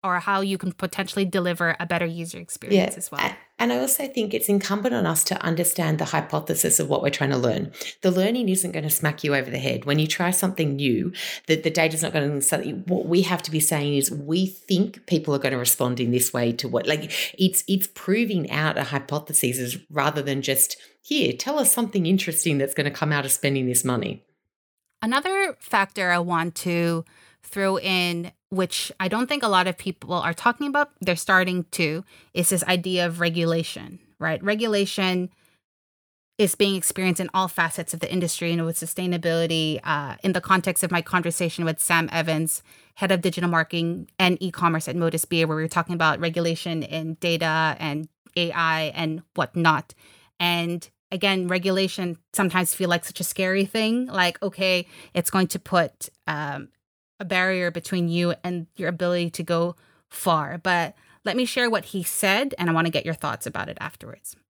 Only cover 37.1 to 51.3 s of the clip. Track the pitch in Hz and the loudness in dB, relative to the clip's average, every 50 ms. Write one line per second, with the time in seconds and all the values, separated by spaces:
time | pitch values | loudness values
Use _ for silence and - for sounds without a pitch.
37.1 | 175 - 185 170 - 190 190 180 - - 170 160 - - 165 - - 165 170 - | 0 0 -2 -2 0 0 0 0 0 0 0 0 0 -4 -8 -8 -6 -6 -4 -2
38.1 | - 185 175 170 - - 170 170 170 170 165 165 165 - - 170 - - 180 180 | -2 -2 -2 -2 -2 -2 -2 0 0 0 0 -2 -2 -4 -6 -6 -6 -4 -2 -2
39.1 | 175 170 165 170 160 165 165 165 165 160 160 156 156 - - - 156 147 143 135 | -2 -2 0 0 0 0 0 2 2 0 0 0 -2 -4 -2 -2 -2 -2 -2 -6
40.1 | - - - 190 185 180 - - 190 185 170 196 175 - - 170 175 175 165 - | -10 -4 -2 0 0 0 4 4 4 4 4 2 -2 0 -2 0 0 -2 -2 0
41.1 | - 180 165 170 170 - 180 170 - - 170 160 160 - - - 175 165 160 156 | 0 0 0 0 -2 -2 -2 -2 -2 -2 -2 -2 -2 -2 0 2 2 2 2 2
42.1 | - 165 160 165 160 156 160 156 - - - _ - - - _ _ - - 185 | 0 -2 0 0 0 0 0 -2 -4 -6 -8 _ -20 -20 -20 _ _ -4 0 2
43.1 | 190 180 175 190 170 - 175 175 170 165 160 - - 170 165 170 170 180 - - | 2 2 2 0 -2 0 -2 2 2 2 0 0 -2 -2 -2 -2 -2 -4 -8 -14
44.1 | _ _ 190 180 180 - 185 185 170 - 180 170 165 160 160 - 131 175 170 165 | _ _ 2 2 2 2 -2 -6 -4 0 2 2 2 2 -2 -4 -2 0 0 0
45.1 | 160 165 - - - 170 160 156 156 156 156 160 - 180 165 - 180 170 165 156 | 0 -2 -2 0 2 2 2 2 2 -2 -2 0 0 -2 -2 0 0 2 2 2
46.1 | 151 - 165 170 165 175 170 165 165 160 - 180 165 160 147 - - 160 160 160 | 2 2 -2 -2 -2 0 0 0 -2 -2 -4 -6 -4 -4 -4 -4 -6 -6 -6 -6
47.1 | 165 - - 170 170 165 165 160 156 160 160 156 - - - 156 143 151 156 156 | -8 -4 -2 0 0 2 0 0 2 2 2 0 0 -2 -4 -4 -4 -4 -6 -8
48.1 | _ _ _ _ _ - 175 170 - 170 165 160 160 160 160 156 - - 170 160 | _ _ _ _ _ -2 -2 -2 0 0 0 2 2 2 0 -2 -2 -4 -4 -4
49.1 | 156 160 - _ _ - - - _ 175 165 165 156 139 - _ - _ - - | -4 -6 -10 _ _ -4 -4 -2 _ 2 4 4 4 4 0 _ -16 _ -20 -20
50.1 | - - _ _ _ _ 175 175 175 175 170 170 170 175 - - _ _ _ _ | -20 -20 _ _ _ _ 0 0 0 0 0 -2 -4 -6 -8 -14 _ _ _ _
51.1 | - 190 - 196 | -6 -2 0 2